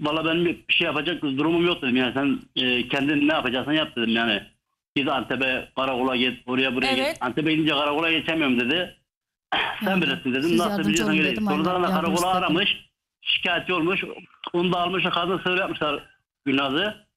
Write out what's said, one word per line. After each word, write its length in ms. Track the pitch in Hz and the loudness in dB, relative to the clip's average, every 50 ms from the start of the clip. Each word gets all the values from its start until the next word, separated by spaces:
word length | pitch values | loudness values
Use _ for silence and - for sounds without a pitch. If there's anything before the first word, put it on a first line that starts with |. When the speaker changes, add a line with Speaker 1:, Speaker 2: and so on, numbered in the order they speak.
| 151 | -2
Speaker 1:
"Vallahi 200 | 147 151 160 156 | -2 -2 0 0
benim 200 | 165 165 170 175 | 0 2 2 2
bir 200 | 175 - - - - | 0 0 -2 -2 0
şey 160 | - - 175 | 0 2 2
yapacak 360 | 165 143 151 143 170 175 - | 0 0 -2 -2 -2 -4 -2
durumum 440 | 156 143 135 131 151 160 170 170 170 | -2 -2 0 0 2 2 4 4 4
yok." 160 | 175 170 170 | 2 2 0
dedim. 140 | 143 127 117 | 0 0 2
"Yani 180 | 131 131 127 127 | 2 2 2 0
sen, 260 | 139 139 139 131 - - - _ - 127 | 0 2 2 0 0 -4 -6 _ -2 0
e, 240 | 127 123 123 120 - | 0 0 0 -2 -2
kendin 400 | - 139 135 147 156 147 147 151 | -2 0 0 0 2 2 2 2
ne 60 | 160 | 2
yapacaksan 400 | 151 - 127 120 131 113 - 151 | 2 0 0 -2 -2 -2 0 0
yap." 220 | 156 151 151 - | 0 0 -2 -4
dedim 140 | 123 113 113 113 | -4 -2 0 2
yani. 280 | 117 117 117 104 98 - - _ _ _ _ _ _ _ _ _ | 2 2 2 0 -2 -4 -8 _ _ _ _ _ _ _ _ _
"Git 140 | 143 131 151 | -2 0 0
Antep'e, 600 | 143 127 110 - 135 123 131 131 131 120 - - _ | 0 -2 -2 -2 -4 -2 -2 -2 -2 -4 -6 -6 _
karakola 400 | 131 135 131 131 120 131 131 127 | -4 -2 -2 0 0 0 0 0
git, 320 | 120 127 127 120 - - 123 | 0 0 -2 -2 -4 -6 -4
oraya 280 | 127 127 135 135 120 | -2 0 0 0 0
buraya 120 | 127 - - | 0 0 0
Speaker 2:
Evet. 220 | 262 262 262 294 330 | 0 0 0 -2 -2
Speaker 1:
git." 100 | - - | -2 -4
"Antep'e 300 | - 160 156 151 160 160 | -4 -2 -2 0 0 2
gidince 180 | 156 160 156 | 2 2 2
karakola 400 | 151 139 147 147 143 156 165 165 | 2 2 0 0 0 0 0 0
geçemiyorum." 480 | 165 156 - 170 160 160 151 135 123 120 | 0 0 0 -2 0 0 2 2 2 2
dedi. 380 | 123 120 151 180 180 - - - _ _ _ _ _ _ _ _ _ _ - - - - - - 220 | 2 0 0 -2 -2 -6 -8 -16 _ _ _ _ _ _ _ _ _ _ -4 -2 -2 -4 -6 -4 -2
"Sen 60 | 190 | 0
Speaker 3:
Yani 100 | - - | 0 0
Speaker 1:
bilirsin." 300 | 156 139 131 - - 131 123 | 0 0 -2 -2 -4 -2 -2
dedim. 160 | 135 139 170 | 0 0 2
Speaker 3:
siz 20 | - - | 2 2
Speaker 1:
"Nasıl 100 | - - | 2 2
Speaker 3:
yardımcı 180 | - - - - | 0 0 0 0
Speaker 1:
biliyorsan 240 | 104 - - - - | 0 2 2 2 2
Speaker 3:
olun 80 | 156 156 | 2 2
Speaker 1:
git." 80 | 147 | 0
Speaker 3:
dedim, 140 | - - - | 0 0 0
Speaker 1:
Sonradan 300 | - - - - 180 180 | 0 0 0 0 0 2
Speaker 3:
aynen. 80 | 180 180 | 2 2
Speaker 1:
da 40 | 180 | 2
Speaker 3:
Yardım 40 | 190 160 165 | 2 0 0
Speaker 1:
karakola 220 | 170 - 175 175 185 | 0 0 2 2 2
Speaker 3:
istedim. 100 | 185 185 185 | 2 2 2
Speaker 1:
aramış, 460 | 170 151 180 202 202 - - - - _ _ _ _ _ _ | 2 2 2 2 0 0 -2 -6 -14 _ _ _ _ _ _
şikayetçi 520 | - - - - - 185 175 165 - - 185 | -4 -2 -2 0 0 0 -2 -2 0 0 0
olmuş. 300 | 175 156 175 196 - 185 - - - 185 - _ _ - - - | 0 2 0 0 -2 -4 -6 -10 -14 -16 -20 _ _ -12 -4 -2
Onu 200 | 175 180 185 180 | 0 2 2 2
da 60 | 175 | 2
almış, 240 | 175 175 185 175 165 180 147 | 0 0 0 0 0 0 0
kadın 280 | 170 175 185 196 160 - | 0 0 0 -2 -2 0
sığır 140 | 185 180 180 | 0 0 0
yapmışlar 460 | 190 185 165 - 160 151 143 - - - _ _ _ _ _ _ _ | 0 -2 -2 -2 -2 -2 -2 -4 -8 -14 _ _ _ _ _ _ _
Gülnaz'ı. 640 | 143 131 139 143 135 135 160 196 214 214 - - _ _ | 0 0 2 0 0 0 0 -2 -2 -4 -8 -16 _ _